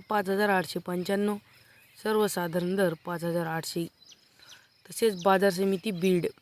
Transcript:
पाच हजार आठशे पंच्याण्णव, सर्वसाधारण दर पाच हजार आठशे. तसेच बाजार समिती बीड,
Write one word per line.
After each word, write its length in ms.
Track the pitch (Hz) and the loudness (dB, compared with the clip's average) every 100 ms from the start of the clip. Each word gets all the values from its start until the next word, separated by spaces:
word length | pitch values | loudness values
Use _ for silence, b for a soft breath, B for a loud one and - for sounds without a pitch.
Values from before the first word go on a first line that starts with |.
| - | 2
पाच 200 | 214 185 | -2 0
हजार 200 | 196 208 | 0 2
आठशे 300 | 190 180 175 | 2 0 -6
पंच्याण्णव, 580 | 180 180 180 202 208 208 b b b b b - | -6 -6 -2 0 0 -4 b b b b b -10
सर्वसाधारण 760 | 214 220 208 185 175 170 175 196 | -2 2 2 0 -2 -2 -2 0
दर 180 | 185 165 | 0 0
पाच 200 | - 175 | -8 -6
हजार 220 | 170 170 165 | -4 -2 -4
आठशे. 400 | 160 - 175 170 _ _ - B B B B B _ - | -6 -6 -6 -8 _ _ -20 B B B B B _ -16
तसेच 360 | - 226 190 | 0 0 2
बाजार 280 | 180 190 202 | 2 4 4
समिती 400 | 180 196 190 220 | 2 0 0 -4
बीड, 360 | 175 190 180 - - | 0 2 2 2 -6